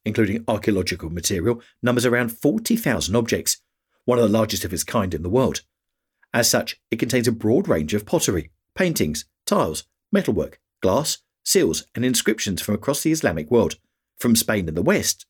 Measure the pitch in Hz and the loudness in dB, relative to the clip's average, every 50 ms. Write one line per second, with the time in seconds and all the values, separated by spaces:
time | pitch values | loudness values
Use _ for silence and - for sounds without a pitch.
0 | - 113 104 117 110 95 104 117 - - 113 104 - 113 101 92 90 - 92 - | -8 -4 0 2 2 2 0 -2 -2 -2 -4 -2 0 0 0 0 0 -2 -4 -6
1 | - 78 82 87 - - 101 87 80 117 117 117 - - _ _ 120 123 123 123 | -8 -8 -8 -6 -4 -2 -2 0 0 0 -2 -2 -6 -14 _ _ -2 0 2 2
2 | 120 123 120 123 123 113 - - - 143 214 220 226 - 233 226 - 156 113 85 | 2 2 2 2 0 -2 -2 0 0 0 0 0 0 0 -2 0 0 0 0 0
3 | - 85 101 120 117 113 104 85 76 - - - _ _ _ _ _ _ _ _ | 0 0 0 0 0 0 -2 -2 -2 -2 -4 -6 _ _ _ _ _ _ _ _
4 | _ 123 123 120 117 104 104 113 110 110 107 92 - 87 90 80 - - - 117 | _ 2 2 4 4 4 4 2 2 0 -2 -4 -4 -4 -4 -6 -4 -2 -2 -2
5 | 98 90 85 78 82 90 104 131 127 85 71 - - _ _ _ _ _ _ _ | 0 -2 -2 -4 -2 0 2 2 2 2 0 -4 -8 _ _ _ _ _ _ _
6 | _ _ _ _ _ _ - 117 113 - - 110 - - - - _ _ 117 113 | _ _ _ _ _ _ -2 0 2 2 2 0 -2 -4 -8 -14 _ _ -4 -4
7 | - 117 131 123 117 127 113 113 107 107 120 175 196 170 98 80 76 76 104 104 | -2 0 0 2 2 0 0 0 2 2 2 2 2 2 0 0 0 0 -2 -4
8 | 104 - - 160 - - 101 82 - - _ _ _ _ _ - 190 175 156 - | -2 0 0 0 0 0 -2 -2 -4 -6 _ _ _ _ _ -2 0 0 0 0
9 | 92 76 76 - - _ _ _ _ - 202 190 127 82 76 - - _ _ _ | 0 -2 -2 -4 -8 _ _ _ _ -2 0 0 0 0 -2 -6 -10 _ _ _
10 | _ _ - 202 190 - 107 80 73 - - - _ _ _ _ - 92 98 135 | _ _ 0 0 0 0 0 -2 -2 -4 -8 -16 _ _ _ _ 0 2 2 2
11 | 156 - - - _ _ _ _ - - - 196 147 87 78 - - _ - 117 | 0 -2 -4 -8 _ _ _ _ -4 0 2 2 4 2 0 -2 -6 _ -6 -2
12 | 123 127 123 - - - 110 - - 107 90 - - - 104 101 - 135 143 - | -2 0 0 0 0 0 -2 -2 -2 -4 -4 -4 -2 -2 -2 -2 -2 -2 -2 -2
13 | - 160 160 156 - 98 82 80 - - 120 117 98 - - - _ _ _ _ | 0 0 0 0 0 0 -2 -2 -2 2 2 2 2 2 -2 -6 _ _ _ _
14 | _ _ _ - - 120 113 113 - - 110 101 90 80 78 85 104 165 208 147 | _ _ _ -4 0 2 2 2 2 0 -2 -2 -2 -2 -2 0 0 2 2 2
15 | - - - - - - | 0 -2 -4 -6 -8 -6